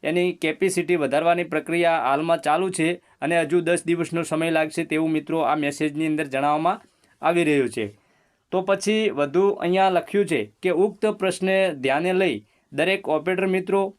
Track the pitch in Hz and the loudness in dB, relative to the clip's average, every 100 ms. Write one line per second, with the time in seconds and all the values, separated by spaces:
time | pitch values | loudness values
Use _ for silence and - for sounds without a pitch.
0 | 156 170 180 175 160 147 185 180 165 175 | -2 0 0 0 -4 0 0 0 0 0
1 | 139 139 165 170 170 151 147 170 170 165 | 2 2 2 0 0 -4 -2 0 2 2
2 | 123 139 165 165 151 151 190 180 160 175 | 2 0 0 0 2 0 0 0 -2 -2
3 | _ _ 143 170 156 175 165 175 165 170 | _ _ -2 0 2 2 2 0 0 -2
4 | 165 170 160 156 165 160 156 156 160 156 | 0 -4 -2 -2 0 0 0 -2 -2 0
5 | 160 156 151 160 135 151 143 143 156 147 | 0 -2 -2 -2 0 0 -2 -2 -4 -2
6 | 160 151 151 131 143 151 165 214 _ _ | -2 -2 -2 0 0 2 0 -2 _ _
7 | _ _ 147 175 165 147 123 107 104 104 | _ _ 0 2 2 2 2 -2 -8 -8
8 | _ _ _ _ _ 185 185 196 202 214 | _ _ _ _ _ -4 0 -2 0 0
9 | 220 139 143 156 196 - 170 185 190 180 | 0 -2 -2 2 2 0 -2 2 2 2
10 | 170 202 190 151 107 _ 185 170 202 - | 0 -2 0 -2 -4 _ -2 2 0 0
11 | 214 208 190 180 190 190 190 147 131 139 | -4 -2 -2 -2 0 2 0 0 0 0
12 | 175 185 185 110 - _ _ 135 165 196 | 0 2 0 -2 -8 _ _ -2 0 0
13 | 196 156 156 185 190 185 185 196 196 | 0 -2 0 -2 0 0 0 0 0